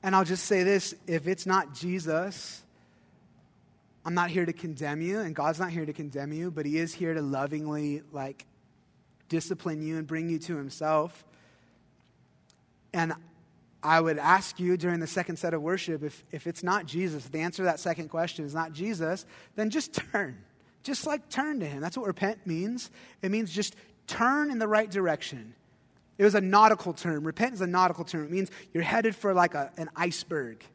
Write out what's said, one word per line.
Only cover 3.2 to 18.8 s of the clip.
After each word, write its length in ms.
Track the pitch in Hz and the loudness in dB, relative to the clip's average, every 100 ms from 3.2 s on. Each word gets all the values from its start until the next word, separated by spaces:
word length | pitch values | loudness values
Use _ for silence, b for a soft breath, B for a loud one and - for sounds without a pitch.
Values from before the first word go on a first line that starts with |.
| b _ _ _ _ _ _ _ 165 | b _ _ _ _ _ _ _ -2
I'm 80 | |
not 160 | 175 175 | 0 2
here 160 | 175 170 | 2 0
to 80 | |
condemn 480 | 165 170 139 147 147 | -2 -8 -6 -4 -2
you, 180 | 170 208 | -2 -2
and 160 | 190 156 | -4 0
God's 240 | 151 160 | 0 0
not 100 | 185 | -2
here 160 | 170 156 | -4 -6
to 60 | |
condemn 400 | 151 147 139 143 | -6 -8 -8 -6
you, 180 | 151 175 | -6 -6
but 160 | 156 147 | -4 -2
he 120 | 160 | -2
is 160 | 165 | -2
here 200 | - 170 | -4 -2
to 80 | 160 | -2
lovingly, 800 | 143 135 143 151 151 151 147 143 - | -2 -2 -2 -4 -4 -4 -4 -6 -8
like, 320 | 147 135 139 - _ _ _ _ _ _ _ _ | -10 -10 -12 -20 _ _ _ _ _ _ _ _
discipline 540 | 165 156 185 180 156 | -4 -2 -6 -4 -4
you 160 | 156 160 | -4 -4
and 100 | 147 | -4
bring 220 | 160 165 | -4 -2
you 100 | 160 | -2
to 160 | 160 160 | -2 -6
himself. 720 | 139 - 156 156 165 - - b b b b b b _ _ _ _ _ _ _ _ _ _ | -6 -4 2 2 2 -6 -20 b b b b b b _ _ _ _ _ _ _ _ _ _
And 180 | 175 165 156 - _ _ _ _ _ | -2 -2 -2 -12 _ _ _ _ _
I 160 | 151 160 | 4 6
would 180 | 165 151 | 6 2
ask 440 | 147 190 190 - | 6 4 4 -4
you 160 | 180 180 | 0 2
during 240 | 175 170 | 2 0
the 60 | 160 | -2
second 280 | - 175 165 | -2 -2 -2
set 180 | 175 | -2
of 80 | 160 | -2
worship, 420 | 151 185 175 156 | 0 -2 -2 -4
if, 200 | 147 - - | -6 -10 -14
if 160 | 156 170 | -10 -8
it's 160 | 170 | -6
not 220 | 180 202 165 | 0 -2 -2
Jesus, 400 | 151 185 151 127 | -2 -2 -4 -6
if 80 | |
the 80 | 156 | -4
answer 160 | 165 175 | -4 0
to 60 | |
that 180 | 185 156 | 0 2
second 260 | 180 165 156 | -2 -4 -4
question 380 | 165 170 - 147 | -2 -2 -4 -6
is 100 | 151 | -4
not 160 | 160 | -6
Jesus, 540 | 151 | -4